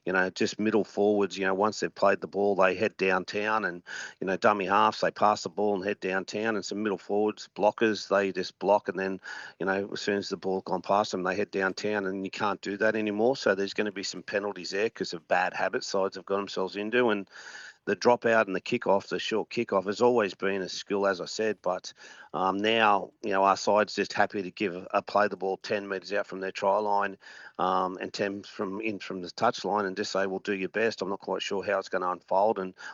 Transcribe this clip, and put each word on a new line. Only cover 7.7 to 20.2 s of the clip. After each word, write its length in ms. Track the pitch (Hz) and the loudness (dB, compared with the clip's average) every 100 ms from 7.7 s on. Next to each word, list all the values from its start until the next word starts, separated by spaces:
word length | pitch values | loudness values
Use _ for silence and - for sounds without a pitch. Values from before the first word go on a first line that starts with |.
| - 113 101 - | 4 2 2 2
they 220 | 98 98 | 2 2
just 280 | 92 90 - | -2 -6 -2
block, 300 | 95 104 - | 4 4 2
and 100 | 90 | -4
then, 220 | 95 95 - - - - | -4 -4 -8 -14 -14 -6
you 80 | 92 | -2
know, 220 | 95 98 | 0 -2
as 80 | - | -4
soon 180 | - 101 | -2 -2
as 100 | 95 | -2
the 80 | 95 | -6
ball's 260 | 95 95 | -4 -4
gone 180 | - 92 | -2 -4
past 280 | - 101 107 | 0 0 2
them, 100 | 95 | -2
they 100 | 90 | -2
head 160 | 95 104 | -2 -2
downtown, 560 | 98 95 90 107 107 95 | 0 -2 -2 -2 -2 -2
and 180 | 98 | -4
you 60 | 95 | -6
can't 300 | - 107 92 | -4 -2 -2
do 160 | 95 98 | -4 -2
that 180 | 110 | 0
anymore. 420 | 110 107 104 117 139 | 0 -2 2 2 2
So 180 | - | 2
there's 200 | 98 98 | 2 0
gonna 160 | - 107 | -2 -4
be 100 | 101 | -4
some 180 | 95 90 | -8 -10
penalties 480 | - 104 101 95 82 | -4 -2 -2 -6 -6
there 200 | 98 113 | -2 -2
'cause 220 | - 92 | -2 -6
of 120 | 85 - | -8 -2
bad 260 | 90 90 | 0 0
habits 320 | 92 92 - - | -2 -2 -2 -2
sides 300 | 98 95 95 | -2 -2 -4
have 100 | - | -4
got 100 | 98 | -2
themselves 400 | 98 - 92 92 | -2 -4 -4 -4
into, 320 | 104 123 120 | -2 2 2
and 180 | 104 95 - - - - - | 2 -4 -14 -18 -18 -18 -10
the 120 | - 101 | -4 2
dropout 500 | 120 120 117 113 101 | 4 4 4 4 4
and 80 | |
the 60 | 95 | 0
kickoff, 480 | - 120 - 98 - | -2 -2 2 2 2
the 100 | 90 | -4
short 300 | - 110 85 | -2 -2 -2
kickoff, 380 | - 113 98 92 | -4 0 0 0
has 160 | 98 | 2
always 320 | 120 123 | 4 4